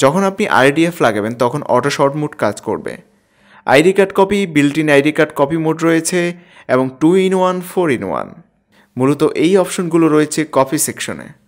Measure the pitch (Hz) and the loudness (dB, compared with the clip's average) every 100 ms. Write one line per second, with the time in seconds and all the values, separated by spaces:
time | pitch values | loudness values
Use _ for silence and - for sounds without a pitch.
0 | 135 170 190 196 208 85 131 147 165 170 | 2 2 -2 -2 0 4 4 2 0 0
1 | 131 107 104 120 123 147 - 123 139 139 | 0 0 -4 -2 -2 -2 -2 0 0 0
2 | 139 151 147 - 107 104 - 87 - 60 | -2 0 -8 -4 -4 -4 -6 -8 -8 -14
3 | - _ _ _ _ _ - 135 165 190 | -18 _ _ _ _ _ 2 4 4 2
4 | 190 - 190 202 196 147 143 147 156 143 | 0 2 0 2 0 0 0 0 2 4
5 | 143 151 151 - 143 165 156 156 165 165 | 2 0 -2 0 -2 -2 -4 -2 0 0
6 | 160 180 175 175 _ - - 127 131 127 | 0 -2 -4 -6 _ -16 -2 0 0 0
7 | 156 190 190 185 185 185 180 - 175 120 | 2 4 2 2 0 -2 -6 -4 -2 -2
8 | 98 67 50 - _ _ _ _ _ - | -4 -6 -8 -14 _ _ _ _ _ -2
9 | 131 143 156 - 156 190 180 - 175 165 | -2 2 0 0 2 2 0 -2 -2 2
10 | 165 151 151 156 151 - 135 151 135 - | 2 2 0 -2 -2 0 0 0 -4 -6
11 | - 82 - - | -10 -12 -14 -20